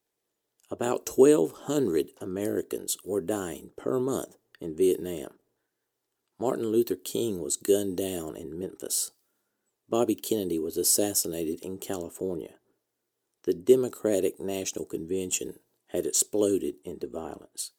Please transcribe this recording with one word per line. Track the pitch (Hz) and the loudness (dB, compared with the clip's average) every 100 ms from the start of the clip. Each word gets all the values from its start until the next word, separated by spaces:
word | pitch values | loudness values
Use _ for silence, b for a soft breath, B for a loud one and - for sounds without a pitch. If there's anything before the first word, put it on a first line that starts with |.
| _ _ _ _ _ _ - | _ _ _ _ _ _ -12
About | - 120 - | -4 -2 -2
twelve | - - 139 156 151 - | 2 8 8 8 4 -2
hundred | - 147 110 78 69 - | -2 0 2 2 0 -6
Americans | 107 95 107 101 - - 95 - | -8 -4 -2 -2 -4 -6 -6 -8
were | 90 101 | -4 -4
dying | 87 107 90 73 - - | -2 -4 -4 -8 -14 -8
per | - 131 | -2 0
month | 127 101 - - _ - | 0 -2 -4 -14 _ -12
in | 82 78 | -6 2
Vietnam. | 92 76 90 82 64 - _ _ _ _ _ _ _ _ _ - | 4 4 -2 -8 -10 -16 _ _ _ _ _ _ _ _ _ -4
Martin | 113 - 113 | -2 0 2
Luther | 110 117 90 | 2 2 -2
King | - 110 117 92 | -4 -2 -2 -2
was | 73 - | -4 -2
gunned | - 101 101 90 | 4 4 4 -2
down | 95 90 78 53 | -2 -4 -6 -10
in | 78 82 | -10 -8
Memphis. | 92 - - - - _ _ _ _ _ _ _ - | -8 -8 -4 -2 -4 _ _ _ _ _ _ _ 0
Bobby | 117 110 | 2 2
Kennedy | 101 - 110 90 82 | 0 0 0 0 -2
was | 80 85 | -2 0
assassinated | 87 - 104 - 87 82 80 - | 2 4 2 0 -2 -2 -2 -4
in | 95 95 | -6 -10
California. | - 95 85 - 95 85 52 - _ _ _ _ _ _ _ _ | -6 -6 -6 -6 -4 -4 -8 -16 _ _ _ _ _ _ _ _
The | - | -2
Democratic | 85 - 127 120 - 107 98 92 - | 2 6 6 4 -2 0 2 0 -2
National | 95 98 92 - | -6 -6 -6 -6
Convention | 80 80 80 95 92 - 92 - _ _ _ | -6 -8 -4 -4 -4 -6 -6 -14 _ _ _
had | 87 - | -4 -2
exploded | - - 104 101 95 73 - | -2 0 2 2 2 -2 -8
into | - 78 64 | -12 -10 -10
violence. | 73 78 - - - - | -8 -10 -14 -16 -12 -12